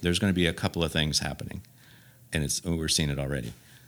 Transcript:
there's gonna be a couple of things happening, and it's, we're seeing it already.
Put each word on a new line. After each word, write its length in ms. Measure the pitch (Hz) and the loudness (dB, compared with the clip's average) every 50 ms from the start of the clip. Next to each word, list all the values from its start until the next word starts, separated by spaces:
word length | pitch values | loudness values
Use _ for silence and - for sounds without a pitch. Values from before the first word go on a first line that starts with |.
there's 180 | - 87 87 85 | 0 2 2 4
gonna 140 | 107 98 90 | 2 2 4
be 140 | 90 87 | 4 2
a 60 | 82 80 | 2 2
couple 300 | - - 92 - 85 82 | 0 -2 -2 0 0 0
of 80 | 80 | 0
things 280 | - 80 76 76 69 - | 2 2 2 2 0 0
happening, 420 | - 76 67 - - - - - - - - - - - - - - - - - - - - | -2 -4 -6 -6 -8 -10 -10 -12 -14 -16 -20 -20 -20 -20 -20 -20 -20 -20 -20 -20 -10 -4 -2
and 100 | 80 73 | -2 0
it's, 180 | 69 - - - | 0 -2 -2 -2
we're 220 | 87 82 82 80 78 | -2 -2 0 0 0
seeing 200 | - - 80 73 | 2 2 2 0
it 80 | 69 67 | 0 -2
already. 340 | 69 67 71 65 60 57 - - - - - - - | -2 -2 -2 -4 -4 -8 -10 -14 -18 -20 -20 -20 -20